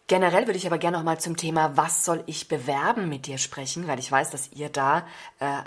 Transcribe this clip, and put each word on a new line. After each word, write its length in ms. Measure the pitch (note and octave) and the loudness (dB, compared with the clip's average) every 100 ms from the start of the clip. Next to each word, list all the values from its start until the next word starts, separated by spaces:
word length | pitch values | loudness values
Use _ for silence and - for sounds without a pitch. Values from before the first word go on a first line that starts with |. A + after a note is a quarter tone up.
| - | 2
Generell 380 | F#3 F3+ F3+ A#3+ | 4 6 6 4
würde 100 | F#3 | 0
ich 100 | F3+ | -2
aber 100 | E3 | 0
gerne 180 | E3+ F3 | 0 0
noch 60 | |
mal 140 | D#3+ D#3+ | 0 -2
zum 180 | E3+ E3 | -2 -4
Thema, 400 | E3 D#3+ D#3 C#3+ | 0 2 4 4
„Was 280 | D#3 - | 2 2
soll 180 | - E3 - | 0 -2 -4
ich 200 | D#3+ - | -10 -4
bewerben?“ 600 | D3+ B2+ C#3 E3+ A#3 F3 | -4 0 0 0 0 -2
mit 180 | C#3 C#3 | -4 -6
dir 120 | C3+ | -6
sprechen, 500 | - - C3+ E3+ F3 | -6 -6 -8 -6 -4
weil 100 | B2+ | -4
ich 120 | C3 | 0
weiß, 200 | C3+ C#3+ | 0 0
dass 220 | C#3 - | -4 -10
ihr 160 | C#3+ D3 | -8 -6
da, 360 | D3 C3+ D#3+ E3+ - - - | 0 2 2 0 -12 -18 -6
äh, 220 | C#3 C#3 | -4 -4